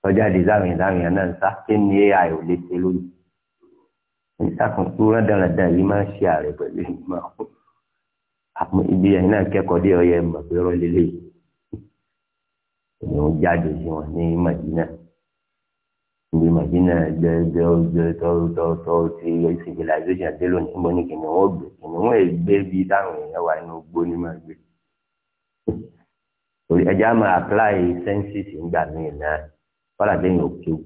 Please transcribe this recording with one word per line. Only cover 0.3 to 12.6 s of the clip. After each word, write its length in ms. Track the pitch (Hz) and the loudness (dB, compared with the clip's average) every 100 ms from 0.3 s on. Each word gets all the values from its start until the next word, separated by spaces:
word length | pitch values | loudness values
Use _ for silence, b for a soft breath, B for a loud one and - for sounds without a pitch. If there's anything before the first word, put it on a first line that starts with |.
| 95 | 4
sáwọn 240 | 90 104 | 4 4
èèyàn, 140 | 92 82 | 2 0
sáwọn 180 | 95 92 | 0 0
èèyàn 180 | 85 | 0
náà 120 | 95 92 | 0 -2
ń 60 | |
sá. 140 | 87 95 - | -2 -2 -4
Kí 160 | - 107 | -2 2
ni 200 | 101 98 101 | 4 4 6
A 120 | 98 | 6
I 120 | 85 | 2
ò 80 | 80 | 0
lè 140 | 82 87 | -2 -4
ṣe 200 | 87 90 | -2 -4
lónìí? 320 | 92 90 90 _ _ _ _ _ _ _ _ _ _ _ _ _ | -2 -2 -6 _ _ _ _ _ _ _ _ _ _ _ _ _
Ní 100 | - | -6
sàkóso 400 | 82 117 - 117 | -2 -2 -2 -4
tó 140 | - 110 | 2 2
rán 200 | 113 107 | 4 2
dáradára 420 | 104 90 82 90 | 2 2 2 2
yìí 140 | 87 | 2
máa 200 | 98 101 | 2 0
ń 60 | 98 | -2
ṣe 160 | - | -2
ààrẹ 260 | 92 80 76 | 0 0 -2
pẹ̀lú 280 | 71 - - | -8 -8 -8
ìmọ̀. 380 | 92 - 85 87 - _ 107 _ _ _ _ _ _ _ _ _ _ - | -8 -10 -8 -10 -10 _ -16 _ _ _ _ _ _ _ _ _ _ -10
Àmọ́ 260 | - 95 | -2 0
ibi 240 | - 92 95 | 2 2 4
ẹ̀yin 220 | 98 92 | 4 4
náà 140 | 104 | 2
kẹ́kọ̀ọ́ 380 | 90 95 95 87 | 2 0 0 2
dé 80 | 92 | 4
ọyẹ 240 | 90 87 87 | 4 4 4
mọ̀ 220 | 85 78 | 0 -4
pé 120 | 73 | -4
rọ́ 200 | 85 87 | -2 0
lélẹ̀. 360 | 87 85 87 82 - - _ _ _ _ - - _ _ _ _ _ _ _ | 0 0 2 0 -2 -16 _ _ _ _ -18 -18 _ _ _ _ _ _ _